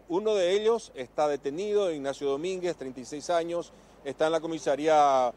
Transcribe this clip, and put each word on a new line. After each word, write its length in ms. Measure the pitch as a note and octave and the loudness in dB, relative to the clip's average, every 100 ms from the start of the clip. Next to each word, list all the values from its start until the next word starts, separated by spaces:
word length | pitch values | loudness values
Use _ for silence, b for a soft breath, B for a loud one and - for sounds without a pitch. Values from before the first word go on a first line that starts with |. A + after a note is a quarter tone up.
| - | -4
uno 260 | F3 G#3+ G#3 | -2 2 2
de 180 | F3 | 2
ellos 400 | G3+ G#3+ A#3 - C#3 | 2 2 0 -2 -12
está 320 | B2 - D3+ | -6 0 0
detenido, 640 | C#3+ C#3+ D#3 G#3 G#3 F#3+ | 0 -4 -4 -2 0 0
Ignacio 380 | D3+ C#3 C3 C#3 | -2 -4 -4 -2
Domínguez, 480 | C#3 F3+ F#3 F3+ - | -2 -2 -4 -4 -4
treinta 240 | C3+ B2+ | -8 -12
y 20 | |
seis 260 | A#2+ D3 C3 | -12 -8 -2
años, 440 | E3+ E3+ E3+ - b b b C#3 | -2 -2 -6 -8 b b b -8
está 220 | - D#3 | -2 0
en 40 | |
la 80 | D#3+ | 0
comisaría 960 | E3 D#3+ D#3 C#3 D#3 D3+ C#3+ C3+ B2 | -2 -4 -2 0 4 6 6 4 2